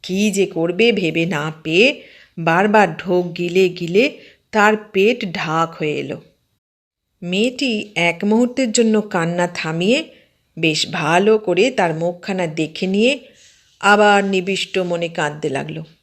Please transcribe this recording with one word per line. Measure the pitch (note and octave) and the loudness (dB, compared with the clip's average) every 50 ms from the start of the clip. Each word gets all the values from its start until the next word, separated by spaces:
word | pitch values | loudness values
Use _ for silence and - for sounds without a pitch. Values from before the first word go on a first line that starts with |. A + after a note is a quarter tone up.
| - | -8
কি | - F#3 F#3+ G#3 G#3+ | -6 -2 0 0 0
যে | F#3+ G3 F#3+ | 0 0 -2
করবে | F#3 - D#3+ E3 E3+ F3+ F3+ A3+ A#3+ A3+ | -2 0 -4 -2 -2 0 2 2 2 2
ভেবে | G#3+ F#3 D#3+ D#3 E3+ E3 | 2 -2 -2 -2 -2 -2
না | E3+ F#3+ D3 D3 D#3 D#3 - _ | -2 -2 -4 -4 -6 -8 -8 _
পেয়ে | D#3+ D#3+ F3+ A3+ C4+ C#4+ - - - - - - _ _ - | -2 2 4 4 4 2 -2 -14 -20 -20 -20 -20 _ _ -4
বারবার | E3 E3 E3 F3 G3 G#3+ G#3 G#3+ G3+ F3 D#3 | -2 0 2 2 2 4 4 4 4 4 0
ঢোক | D3+ - F#3 F3+ F3+ F3+ F3 E3 F3 | -8 -4 -2 0 0 0 -2 -6 -6
গিলে | F3 F3 F3 F#3 F#3+ F3+ | -6 -2 2 2 2 2
গিলে | F3 - F3 E3 E3+ G3 B3+ D4+ D4+ - - - _ _ _ _ | 0 -4 -6 0 2 2 2 2 -2 -8 -20 -20 _ _ _ _
তার | - G#3+ G#3 G#3+ G#3+ G#3+ G#3+ - _ | 0 2 4 4 2 0 -4 -4 _
পেট | F#3+ G3 G#3+ B3 A#3+ A3+ F#3+ D#3+ | 2 2 2 2 0 -4 -8 -8
ঢাক | - D#3+ D#3+ D#3 D#3+ E3 E3 | -8 -6 -2 0 0 0 -2
হয়ে | E3 - E3 D3+ D3 C#3 | -4 -6 -6 -4 -4 -6
এলো। | C#3+ C3+ - D#3+ - _ _ _ _ _ _ _ _ _ _ _ _ _ _ _ _ _ _ _ - | -6 -8 -10 -12 -14 _ _ _ _ _ _ _ _ _ _ _ _ _ _ _ _ _ _ _ -8
মেয়েটি | F3 F3+ G3 A3 B3+ B3+ B3+ C#4+ C4 A3+ G#3+ - - - | -4 -2 0 0 -2 -2 -4 -4 -2 -2 -4 -6 -6 -4
এক | - E3+ E3+ E3+ E3+ - | -2 0 0 0 0 0
মুহূর্তের | G#3 G#3+ A3+ B3 A#3+ B3 - C4 A#3 G#3+ | 2 2 2 2 2 0 -2 -2 0 2
জন্য | - A#3 A3 G#3+ G#3+ G#3 | 2 2 4 2 2 0
কান্না | G#3 - F3+ E3 E3 F3 F3 F3 E3+ | 0 -2 -2 -2 0 0 0 -2 -2
থামিয়ে | F3 - - D#3+ D#3 E3 F3 G3 A#3+ - - - - _ _ _ _ _ _ _ _ - | -2 -6 -8 -6 -4 -2 0 2 0 0 -2 -6 -16 _ _ _ _ _ _ _ _ 0
বেশ | E3 D#3+ D3+ D#3 - - | 0 0 0 0 -4 -4
ভালো | - - D#3+ D3 E3 F3 G3+ G#3+ A3 G#3+ | -4 -4 0 2 2 4 4 4 2 2
করে | G#3+ - F3 F3 G3+ C4 | 2 0 0 2 2 0
তার | B3+ - F#3+ E3+ D#3+ | 2 0 0 0 0
মুখখানা | D#3+ E3 F3 F3 F3 - - G3 F#3 F3+ | -2 -4 -4 -4 -6 -8 -6 -4 -4 -4
দেখে | E3 D3+ D#3+ D#3 D3+ D#3+ - G3+ | -4 -4 -4 -6 -6 -4 -6 -4
নিয়ে | F#3 F#3+ G3+ A3 B3 C#4+ C#4+ - - _ _ - - _ _ _ _ _ _ | -2 0 2 2 2 0 -2 -8 -20 _ _ -20 -20 _ _ _ _ _ _
আবার | - G3 G#3 G#3 G#3+ G#3 G3+ G3+ G3 | 4 4 6 6 6 6 6 4 2
নিবিষ্ট | G3 F#3+ F#3 F3+ F#3+ F#3+ F3+ - - - G3 | 2 -2 -2 -2 -2 -4 -4 -6 -4 -4 -4
মনে | F#3 F3 F3 E3+ E3+ E3 | -2 -2 -2 -4 -4 -4
কাঁদতে | E3+ - D#3 D3 D3 D3+ - D3+ | -4 -4 -4 -4 -4 -4 -6 -4
লাগল। | C3 C3+ C#3+ D3+ D#3 D#3+ D#3+ - _ _ | -4 -4 -6 -6 -10 -12 -12 -16 _ _